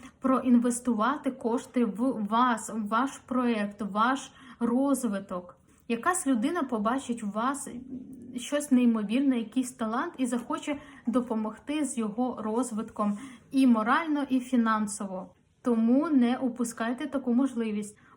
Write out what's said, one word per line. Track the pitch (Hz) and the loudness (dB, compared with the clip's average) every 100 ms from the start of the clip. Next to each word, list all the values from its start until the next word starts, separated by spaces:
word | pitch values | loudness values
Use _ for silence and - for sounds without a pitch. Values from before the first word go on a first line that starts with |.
| - - | -20 -4
проінвестувати | 262 254 262 240 247 240 - 214 226 294 277 | 2 2 6 4 4 0 0 0 0 0 -4
кошти | 254 233 247 - 254 | -4 -2 -2 -2 -2
в | 233 190 262 220 202 | 0 0 -2 -2 0
вас, | 226 254 220 - | 2 2 0 -4
в | 220 202 | -6 -2
ваш | 220 269 - - | 0 -2 -4 -4
проєкт, | 254 240 220 208 - | -2 0 0 -2 -6
в | 202 | -4
ваш | 202 233 277 - - - - | 0 2 0 -4 -20 -18 -4
розвиток. | 233 240 277 262 233 196 196 180 180 - _ _ - | 0 2 2 2 0 -4 -6 -10 -10 -20 _ _ -6
Якась | 233 339 359 269 | -2 0 0 0
людина | 240 262 349 | 0 0 0
побачить | 294 220 214 269 254 233 | -2 -2 0 -2 -4 -6
у | 208 | -6
вас | 208 247 277 - - - - - - - 240 | -2 -2 -4 -8 -14 -12 -14 -14 -18 -12 -10
щось | - 294 294 | -4 -2 4
неймовірне, | 247 240 220 202 240 285 240 | 4 6 4 2 2 2 2
якийсь | 220 262 254 | 0 -2 -4
талант | - 220 233 339 - | -4 -2 -2 -4 -4
і | 247 | -2
захоче | 240 - 311 - 285 - - - | -2 -4 -6 -4 -8 -8 -10 -2
допомогти | 247 240 220 214 - - 302 | 0 0 -2 -4 -6 -6 -2
з | 277 240 | -2 -2
його | 214 208 247 - | -2 0 -2 -2
розвитком | 214 226 254 214 226 - 208 202 - - - | -2 -2 -2 -4 -6 -2 -2 -2 -6 -18 -4
і | 269 262 | 4 6
морально, | 220 214 294 320 294 269 | 6 4 2 2 -2 0
і | 262 | -2
фінансово. | 247 247 220 214 208 - 196 185 185 _ _ _ | 0 2 4 2 0 -6 -8 -8 -12 _ _ _
Тому | 247 226 226 254 330 | 0 4 6 4 6
не | 277 240 254 | 4 4 2
упускайте | 262 247 233 - 226 247 294 | -2 -2 -4 -4 -4 -4 -4
таку | 277 254 | -4 0
можливість. | 240 269 226 220 214 208 - - | 2 2 0 -2 -4 -6 -12 -18